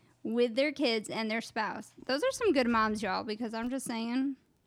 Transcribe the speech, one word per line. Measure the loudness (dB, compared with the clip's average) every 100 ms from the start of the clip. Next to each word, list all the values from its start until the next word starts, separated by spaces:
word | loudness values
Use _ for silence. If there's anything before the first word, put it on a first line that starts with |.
| _ _
with | -4 2 2 2
their | 0
kids | 2 2 0 -2
and | -4 -2
their | -2
spouse. | -4 -4 -4 -4 -12 -12 -2
Those | 0
are | 0
some | 2 4
good | 4 4
moms, | 4 2 0
y'all, | -2 -2
because | -4 -6 -4
I'm | -4 -4
just | -4 -4
saying. | -4 -2 0 0 -4 _ _